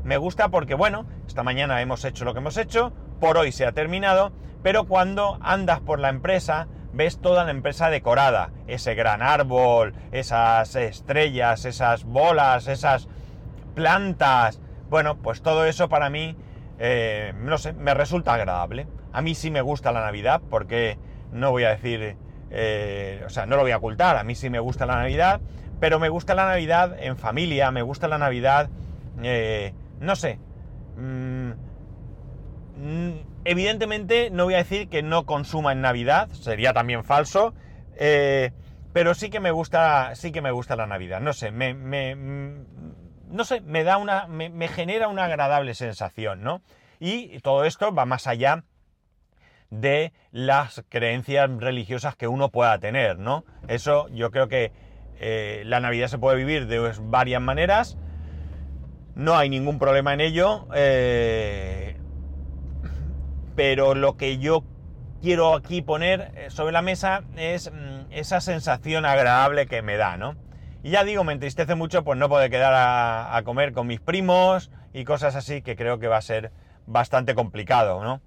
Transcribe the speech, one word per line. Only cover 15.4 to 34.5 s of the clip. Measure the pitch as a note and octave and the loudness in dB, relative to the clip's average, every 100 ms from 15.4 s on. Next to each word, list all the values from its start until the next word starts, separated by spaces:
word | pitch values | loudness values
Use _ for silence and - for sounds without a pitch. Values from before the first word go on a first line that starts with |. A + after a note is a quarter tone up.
todo | - D#3+ D#3+ | 2 4 2
eso | D3 D#3 | 2 2
para | D3+ C#3+ | 2 0
mí, | D3 D#3+ D#3+ - - - - | -2 -8 -10 -16 -16 -16 -4
eh, | A#2+ B2 A2+ G#2+ G#2 G2 | 0 2 0 -2 -6 -6
no | B2 D#3+ | -2 -2
sé, | D#3 | -2
me | D#3 C#3+ C#3 | -4 0 2
resulta | D3 F3 - A#2 | 2 0 2 2
agradable. | F#2+ F2 E2+ A2+ D3+ - - | 2 -2 -2 -6 -10 -14 -8
A | - | -4
mí | D#3+ | -2
sí | D#3+ D#3+ | -2 -2
me | D3+ | -2
gusta | C3 D3 C3 | -2 0 0
la | A#2 | 0
Navidad, | G#2+ G#2 G#2+ D#3 D3+ | -2 -2 0 0 0
porque | A2+ F2+ A#2 A2+ G2+ - - - | -2 0 0 0 -4 -12 -16 -12
no | A#2 C3+ | -2 0
voy | B2 | 4
a | A#2 | 2
decir, | G#2+ A#2+ A#2 G#2+ G2 - - - | 2 -2 -4 -6 -10 -16 -16 -10
eh, | G#2 A2 G#2+ G#2 G2+ G2 G2 G2 | -4 -2 -2 -4 -6 -8 -10 -8
o | |
sea, | - G#2 | -8 0
no | C#3 | 2
lo | |
voy | C3 | 4
a | A2+ | 2
ocultar, | A2+ A2 F3 C#3 | -2 2 2 2
a | |
mí | G#2+ A#2+ | 0 -6
sí | C3+ | -4
me | A#2+ | -4
gusta | A#2+ B2+ B2+ | -4 -4 -2
la | B2 | 0
Navidad, | B2+ C#3+ F3+ G3+ - - - - | 0 2 2 2 -4 -12 -14 -2
pero | D#3+ D#3+ | 2 2
me | D#3+ | 2
gusta | E3+ - F#3+ | -2 0 2
la | F#3+ | 2
Navidad | F#3 D#3 E3+ F3+ C#3 | 2 2 2 2 0
en | C3 B2+ | -8 -4
familia, | A2+ B2 E3+ C#3 C3+ | -4 -2 -2 2 2
me | B2+ | 0
gusta | A#2+ C#3 E3 | -4 -4 -2
la | D3+ | 0
Navidad, | C#3+ B2 C3 C#3 D3 - - - - - | 0 2 4 4 2 -6 -12 -12 -12 -8
eh, | A#2+ A#2+ A2 G#2+ G2 - - - | -2 0 0 -2 -4 -10 -16 -8
no | D3+ G3 | -2 -2
sé, | D#3 F#2+ - - - - - - | -2 -6 -14 -16 -16 -16 -14 -12
mm, | C3 C3 B2+ B2+ B2+ A2+ - - - - - - - - - - - - | -8 -8 -6 -6 -8 -10 -14 -16 -16 -16 -16 -16 -16 -14 -14 -14 -16 -12
mm, | C#3+ D#3+ F3 D#3+ - - F3 | -8 -6 -6 -8 -14 -6 0
evidentemente | F3 G3 A3 G#3+ G#3+ G3 A#3 A#3+ | 0 0 0 -2 -4 2 2 2
no | F3+ | 0
voy | F3+ | 2